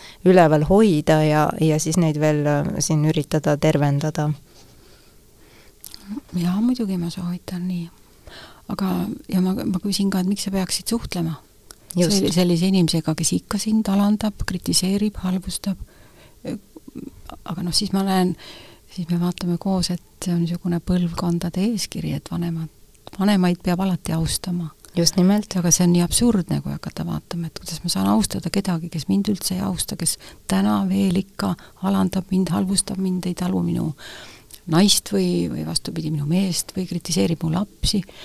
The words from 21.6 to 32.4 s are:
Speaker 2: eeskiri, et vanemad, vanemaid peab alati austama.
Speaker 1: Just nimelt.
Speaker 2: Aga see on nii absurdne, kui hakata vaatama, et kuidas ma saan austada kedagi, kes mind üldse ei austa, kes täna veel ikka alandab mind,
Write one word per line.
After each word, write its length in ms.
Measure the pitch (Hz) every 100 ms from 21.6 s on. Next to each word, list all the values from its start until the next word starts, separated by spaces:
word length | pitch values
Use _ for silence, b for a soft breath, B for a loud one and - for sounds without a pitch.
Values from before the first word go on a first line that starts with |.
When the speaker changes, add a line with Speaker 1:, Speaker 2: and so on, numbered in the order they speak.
Speaker 2:
eeskiri, 520 | 202 220 - - 156
et 160 | 151 -
vanemad, 420 | 170 170 165 160 - - _ -
vanemaid 480 | - 196 202 180 175
peab 220 | - 175
alati 300 | 190 180 - 160
austama. 540 | 165 - - 175 165 - -
Speaker 1:
Just 260 | - 170 -
nimelt. 320 | 185 208 208
Speaker 2:
Aga 160 | 185 170
see 160 | - 180
on 60 |
nii 120 | 175
absurdne, 560 | 175 - 240 214 165 151
kui 100 | 139
hakata 320 | 143 - -
vaatama, 460 | 165 156 - 170 165
et 100 | -
kuidas 220 | - 165
ma 80 | 175
saan 160 | 190 190
austada 420 | 214 208 196 170
kedagi, 400 | 196 196 165 165
kes 180 | 160 139
mind 220 | 196 202
üldse 260 | 196 - 185
ei 60 |
austa, 340 | 190 170 - -
kes 180 | 170 - B B
täna 360 | - 190 202 208
veel 340 | 190 190 196 180
ikka 360 | 185 - 196 180 B -
alandab 500 | 185 196 190 190 -
mind, 220 | 185